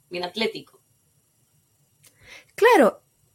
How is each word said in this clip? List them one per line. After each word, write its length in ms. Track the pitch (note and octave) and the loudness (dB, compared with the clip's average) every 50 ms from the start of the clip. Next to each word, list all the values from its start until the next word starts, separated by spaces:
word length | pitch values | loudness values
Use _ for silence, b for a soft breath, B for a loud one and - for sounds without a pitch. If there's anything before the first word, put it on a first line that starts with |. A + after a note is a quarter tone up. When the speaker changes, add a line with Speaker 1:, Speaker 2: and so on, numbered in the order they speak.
| _ _ | _ _
Speaker 1:
bien 140 | F3 F3+ F3+ | -14 -12 -12
atlético. 560 | - - A3 A3+ A3+ - D3 - _ _ _ _ _ _ _ _ _ _ _ _ _ _ _ _ _ _ _ _ _ _ _ _ _ _ _ b b b b b b b b b b _ - | -12 -10 -8 -8 -8 -8 -12 -18 _ _ _ _ _ _ _ _ _ _ _ _ _ _ _ _ _ _ _ _ _ _ _ _ _ _ _ b b b b b b b b b b _ 0
Speaker 2:
Claro, 420 | - A#4+ A#4+ F#4+ C4 G3 - - _ _ _ _ _ _ _ | 2 4 4 4 4 2 0 -4 _ _ _ _ _ _ _